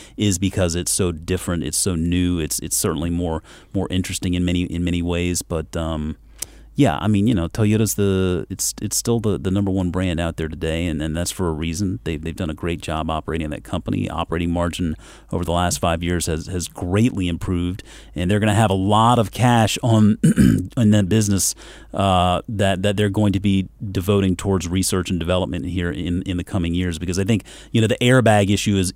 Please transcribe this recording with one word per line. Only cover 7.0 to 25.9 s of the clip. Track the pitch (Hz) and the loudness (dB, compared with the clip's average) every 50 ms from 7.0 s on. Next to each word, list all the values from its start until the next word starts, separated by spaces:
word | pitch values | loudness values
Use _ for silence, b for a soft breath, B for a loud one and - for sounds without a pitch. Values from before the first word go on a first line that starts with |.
| 80 104 | 0 0
mean, | 107 101 101 | 2 2 2
you | 120 123 | 2 2
know, | 90 82 85 | 0 0 -2
Toyota's | - - 110 104 110 107 113 101 - | -2 0 2 2 2 2 0 0 0
the, | - 101 98 95 95 92 92 90 82 - - | 0 0 2 2 2 2 0 0 -2 -4 -6
it's, | 95 - - - - - | -8 -6 -6 -6 -6 -6
it's | - 104 - - | -8 -4 -4 -4
still | - 120 117 117 | 0 0 0 0
the, | 107 110 95 67 | 0 0 -2 0
the | 69 95 | -2 0
number | 92 101 101 95 | 0 0 0 0
one | 95 98 92 90 | 0 0 0 0
brand | 82 92 92 92 82 80 | 0 0 -2 -2 -2 -2
out | 85 82 82 | -2 -4 -4
there | - 82 78 | -4 -6 -6
today, | 78 73 76 80 80 82 85 90 | -6 -6 -4 -2 -2 -2 -2 -2
and, | 76 76 | -2 -2
and | 76 80 76 | -4 -4 -2
that's | 82 87 - | -2 -4 -4
for | - - 95 85 | -4 -2 -2 -2
a | 80 | -2
reason. | 76 82 82 80 78 104 90 95 110 - | -2 -4 -4 -2 -2 -2 -2 -4 -4 -4
They've, | 82 85 73 | -6 -6 -4
they've | 73 82 80 | -6 -8 -6
done | - 95 80 | -6 -6 -6
a | 76 | -6
great | - - 85 85 76 | -6 -4 -4 -4 -4
job | - - 80 78 78 78 | -6 -6 -4 -4 -2 -2
operating | 78 78 - - 78 82 80 76 | -4 -4 -4 -4 -4 -4 -4 -6
that | 73 - - | -8 -10 -8
company. | - - 87 - - - 50 - - | -8 -8 -6 -4 -4 -4 -4 -4 -4
Operating | - 80 85 - 80 85 87 85 | -4 -6 -6 -4 -4 -2 -2 -2
margin | 85 87 87 87 82 - 92 80 78 B B B B B B B | -2 -2 -2 -2 -2 -2 -4 -4 -4 B B B B B B B
over | - 92 87 | -6 -4 -2
the | 82 85 | 0 0
last | 87 90 87 85 - | 0 2 0 0 0
five | - 87 82 85 85 | 0 0 0 0 -2
years | 85 90 87 80 | -2 -2 -2 -2
has, | - 80 80 80 80 | -2 -4 -4 -4 -6
has | 92 90 80 - | -6 -6 -6 -6
greatly | - - 95 87 90 104 113 123 - 98 92 87 | -8 -8 -4 0 2 2 2 2 2 0 -2 -2
improved, | 85 82 - - 92 87 87 87 92 101 B B B B B B B | -2 -4 -2 -2 -2 -2 -2 -2 -4 -8 B B B B B B B
and | - 90 90 | -4 0 0
they're | 104 104 | 2 2
gonna | 104 107 104 | 2 2 4
have | 110 113 101 | 4 4 4
a | 98 | 2
lot | 95 95 101 104 107 113 117 127 120 | 2 2 4 4 6 6 6 6 4
of | 110 92 | 2 0
cash | - - 120 123 120 117 113 104 - - - | 0 0 2 4 6 4 4 2 0 0 2
on, | 123 113 110 107 104 110 - | 4 4 6 6 6 4 4
<clears throat> | - 156 - - 131 123 110 98 92 95 - | 4 4 6 6 6 6 6 2 0 -4 -2
in | - 117 107 | 2 4 4
that | 104 104 98 87 | 6 4 4 4
business, | 107 110 107 104 101 95 - - - B B B B B B B - | 2 2 2 2 2 0 0 -2 -4 B B B B B B B -4
uh, | - 98 98 92 90 87 90 90 87 - - | 0 2 4 4 4 4 4 2 0 -2 -4
that, | 113 98 104 98 98 87 95 | -2 0 2 2 2 2 0
that | 104 104 98 | 0 2 2
they're | 104 101 | 0 0
going | 95 107 107 104 | 2 2 2 2
to | 98 98 | 2 2
be | 95 104 98 95 92 - - - 117 101 | 2 2 2 2 0 -2 -6 -10 -10 -6
devoting | 92 98 87 101 104 101 98 95 90 | -4 -2 0 2 2 2 4 2 0
towards | - - 101 98 92 82 85 | 0 0 0 0 0 0 -2
research | 87 95 92 - - 92 87 - | -2 0 0 0 0 -2 -2 -2
and | 95 85 | -2 -2
development | 82 82 90 92 90 - - 87 82 | 0 0 0 0 0 -2 -4 -6 -6
here | 87 85 92 87 | -6 -4 -4 -4
in, | 87 | -4